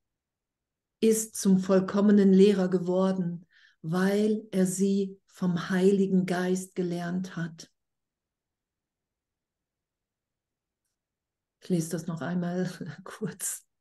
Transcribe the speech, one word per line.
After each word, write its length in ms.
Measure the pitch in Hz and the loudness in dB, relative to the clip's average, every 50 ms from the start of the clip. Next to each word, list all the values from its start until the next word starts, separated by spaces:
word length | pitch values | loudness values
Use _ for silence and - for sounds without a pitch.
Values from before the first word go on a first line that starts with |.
| _ _ _ _ _ _ _ _ _ _ _ _ _ _ _ _ _ _ _ - | _ _ _ _ _ _ _ _ _ _ _ _ _ _ _ _ _ _ _ 0
ist 360 | - 220 220 220 - - - | 2 2 2 2 0 -6 -8
zum 220 | - - 202 190 185 | -4 0 2 2 2
vollkommenen 720 | 185 - 190 190 190 - - 208 202 214 208 202 190 196 190 | 2 2 2 2 2 0 0 2 4 4 6 6 6 6 8
Lehrer 360 | 190 196 208 202 190 185 180 | 8 8 6 6 4 0 0
geworden, 760 | 185 175 170 180 180 185 190 190 190 185 175 170 175 170 - _ _ _ _ _ _ _ - | -2 -2 -2 0 0 0 0 0 0 -2 -4 -4 -6 -8 -12 _ _ _ _ _ _ _ -10
weil 640 | 160 165 180 185 196 202 208 214 214 214 220 - - - | -6 -2 0 0 0 0 2 0 0 0 -2 -4 -6 -2
er 140 | 190 185 | 0 0
sie 540 | 185 - 185 196 196 196 202 196 190 190 - _ | 0 0 0 0 0 2 0 -2 -4 -8 -14 _
vom 420 | _ _ - 190 180 170 160 - - | _ _ -6 -4 -2 -2 -2 -4 -2
Heiligen 560 | 190 180 185 196 202 196 196 190 190 185 180 | 0 2 4 4 4 4 2 2 2 0 0
Geist 500 | - 180 180 180 185 185 185 185 - - | 0 -2 -4 -2 -2 -2 -4 -4 -8 -8
gelernt 640 | - 180 175 170 175 175 175 180 185 185 - - | -6 -6 -6 -6 -6 -6 -6 -6 -6 -8 -8 -8
hat. 340 | 170 165 165 160 - - - _ _ _ _ _ _ _ _ _ _ _ _ _ _ _ _ _ _ _ _ _ _ _ _ _ _ _ _ _ _ _ _ _ _ _ _ _ _ _ _ _ _ _ _ _ _ _ _ _ _ _ _ _ _ _ _ _ _ _ _ _ _ _ _ _ _ _ _ _ _ _ _ _ _ _ _ _ _ | -8 -10 -10 -10 -14 -20 -20 _ _ _ _ _ _ _ _ _ _ _ _ _ _ _ _ _ _ _ _ _ _ _ _ _ _ _ _ _ _ _ _ _ _ _ _ _ _ _ _ _ _ _ _ _ _ _ _ _ _ _ _ _ _ _ _ _ _ _ _ _ _ _ _ _ _ _ _ _ _ _ _ _ _ _ _ _ _
Ich 80 | - - | -10 -6
lese 220 | 185 165 160 - | -4 -4 -4 -4
das 160 | - 165 160 | -6 -10 -8
noch 140 | - 165 160 | -8 -10 -8
einmal 500 | - 175 175 180 175 175 175 180 185 185 | -6 -6 -4 -4 -4 -4 -4 -4 -6 -6
<laughs> 340 | - - - 165 - - - | -8 -10 -14 -14 -14 -16 -18
kurz, 600 | - - - 214 160 - - - - - - _ _ _ _ | -18 -16 -12 -10 -10 -10 -8 -10 -10 -10 -10 _ _ _ _